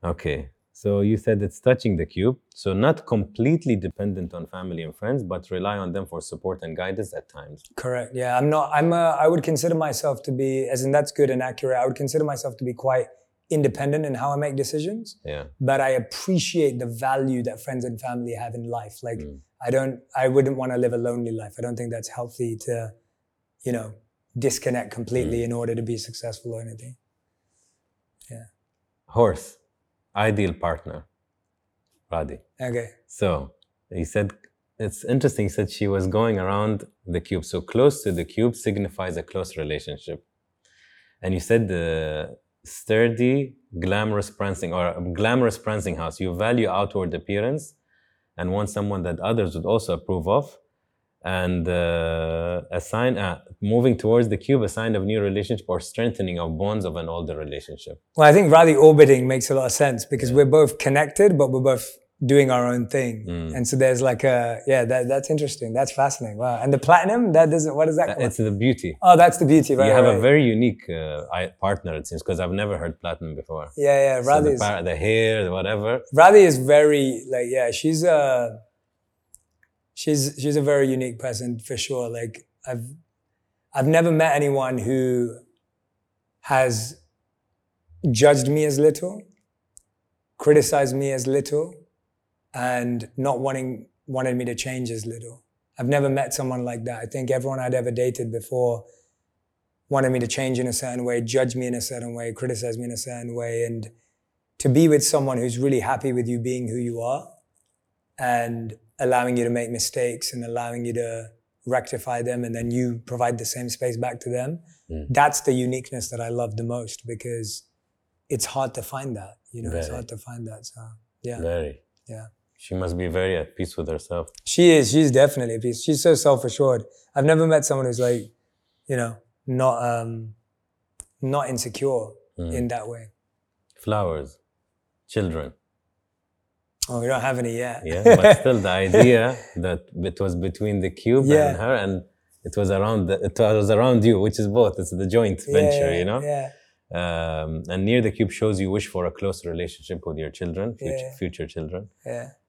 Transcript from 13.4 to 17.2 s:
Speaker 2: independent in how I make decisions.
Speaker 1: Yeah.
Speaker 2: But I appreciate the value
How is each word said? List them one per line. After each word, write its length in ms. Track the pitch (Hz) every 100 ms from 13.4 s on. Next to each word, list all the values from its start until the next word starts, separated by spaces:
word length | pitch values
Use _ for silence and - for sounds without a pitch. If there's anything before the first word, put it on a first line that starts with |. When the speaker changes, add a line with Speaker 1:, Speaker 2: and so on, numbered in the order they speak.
| _
Speaker 2:
independent 540 | 156 139 - 143 147
in 100 | 151
how 180 | 127 135
I 40 | 143
make 200 | 147 135
decisions. 600 | 135 151 160 220 226 -
Speaker 1:
Yeah. 200 | - 73 71 -
Speaker 2:
But 200 | 131 135
I 100 | 135
appreciate 880 | 131 117 - - 185 - 170 147 123
the 60 | 123
value 560 | 113 131 135